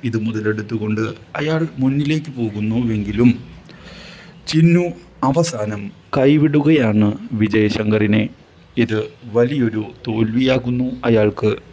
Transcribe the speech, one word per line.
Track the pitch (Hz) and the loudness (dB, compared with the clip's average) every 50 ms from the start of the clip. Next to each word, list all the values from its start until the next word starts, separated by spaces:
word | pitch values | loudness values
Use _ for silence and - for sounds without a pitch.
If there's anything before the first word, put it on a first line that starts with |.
| - 120 | -6 -2
ഇത് | 107 113 107 113 | -4 -2 -4 -2
മുതലെടുത്തുകൊണ്ട് | 110 110 104 107 107 104 104 101 113 110 104 107 107 107 110 110 - - - - - 151 | -4 -2 -2 -2 -4 -4 -6 -6 -6 -6 -4 -4 -2 -2 -4 -6 -6 -12 -18 -12 -8 -6
അയാൾ | 147 156 160 160 165 156 - 131 131 | -4 -2 -2 -2 -2 -4 -4 -2 -2
മുന്നിലേക്ക് | 135 135 143 147 143 156 156 151 151 131 127 | 0 0 0 0 0 -2 -2 -4 -6 -6 -6
പോകുന്നുവെങ്കിലും | 117 110 104 104 104 107 110 120 123 117 113 107 104 101 104 107 120 123 117 - - - - - - - - - - - - - - - - - - - - - - - | -6 -4 -4 -4 -4 -2 -2 -2 -2 -2 -2 -2 -4 -4 0 4 4 4 4 4 -4 -16 -20 -20 -20 -20 -20 -20 -20 -20 -20 -20 -20 -20 -20 -20 -20 -20 -20 -18 -10 -2
ചിന്നു | - 160 160 170 170 175 175 175 170 - - - - - - - | 2 4 6 6 6 4 2 0 -6 -10 -18 -20 -10 -2 -2 0
അവസാനം | 277 170 - - - 110 107 107 107 101 101 101 - - - - - | 2 2 0 0 -2 -4 -6 -6 -6 -8 -10 -12 -14 -18 -14 -4 0
കൈവിടുകയാണ് | 139 131 139 147 156 147 156 143 151 143 151 160 147 123 110 107 107 107 104 104 - - 240 - 107 | 2 4 4 4 4 4 4 2 2 2 4 4 4 4 2 4 4 2 2 0 -2 -10 -8 -2 0
വിജയശങ്കറിനെ. | 107 107 101 110 107 104 104 113 110 107 107 107 107 104 104 110 107 - - - - - - - - - - - 117 | 0 2 2 2 2 2 0 -2 -2 0 0 2 2 2 2 2 0 -2 -6 -14 -20 -20 -20 -20 -20 -10 -2 -2 -2
ഇത് | - 107 107 107 - - - - 120 104 | 0 0 -4 -4 -6 -12 -18 -18 -4 0
വലിയൊരു | 117 120 123 143 143 123 113 104 107 107 95 - - - | 0 0 2 2 0 -2 0 0 -2 -6 -6 -10 -12 -8
തോൽവിയാകുന്നു | 123 110 110 113 110 110 120 131 131 131 127 117 120 123 123 127 127 120 123 - 120 | -6 -2 -2 -2 0 0 0 0 2 0 0 0 -2 -4 -2 -4 -4 -6 -4 -2 2
അയാൾക്ക്. | 117 110 107 104 104 - - 107 104 - - - | 2 4 4 2 0 0 -2 -2 -2 -4 -10 -18